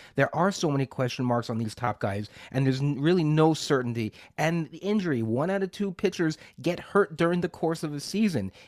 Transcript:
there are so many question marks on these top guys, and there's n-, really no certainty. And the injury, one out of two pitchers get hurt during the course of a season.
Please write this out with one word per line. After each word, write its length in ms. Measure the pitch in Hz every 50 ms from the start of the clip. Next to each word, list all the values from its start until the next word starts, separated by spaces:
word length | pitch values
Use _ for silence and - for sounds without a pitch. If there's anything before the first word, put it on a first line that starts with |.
| - - -
there 200 | - 135 - -
are 160 | 147 170 196
so 180 | 196 - - 165
many 160 | 143 139 135
question 400 | - - - 131 123 - - 127
marks 240 | 123 120 120 113 -
on 80 | 120 113
these 160 | 117 110 -
top 260 | - 123 120 104 -
guys, 300 | - 107 98 101 104 - - - - -
and 160 | - 131 139 135
there's 140 | 131 131
n-, 200 | 139 143 143 -
really 220 | 139 160 180 190 160
no 320 | 151 151 156 156 160 160
certainty. 580 | - - - 147 135 127 120 117 117 113 107 - - - - _ -
And 320 | 151 160 170 170 160 -
the 80 | 160 165
injury, 460 | - 196 208 220 185 175 143 117 113
one 260 | 110 110 120 147 180
out 140 | 196 196 196
of 80 | 185
two 220 | - - 208 196 180
pitchers 440 | - - 196 180 - 175 160 160 - - - - -
get 180 | - 170 175 165
hurt 380 | - - - 196 202 - 165 151
during 240 | 170 170 175 180
the 80 | 175 175
course 320 | - - - 160 165 160
of 140 | - 156 147
a 40 | 143
season. 520 | - - - 196 226 208 170 127 95 95 - - -